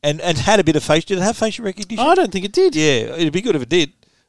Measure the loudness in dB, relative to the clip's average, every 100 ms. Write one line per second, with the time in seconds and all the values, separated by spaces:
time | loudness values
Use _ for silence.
0 | -4 -4 -2 -2 2 2 4 2 2 0
1 | 0 -2 -2 -2 -4 -4 -8 -10 -8 -2
2 | 2 2 2 -2 -4 0 2 2 2 2
3 | -2 -4 -2 -2 0 -2 0 0 0 _
4 | _ _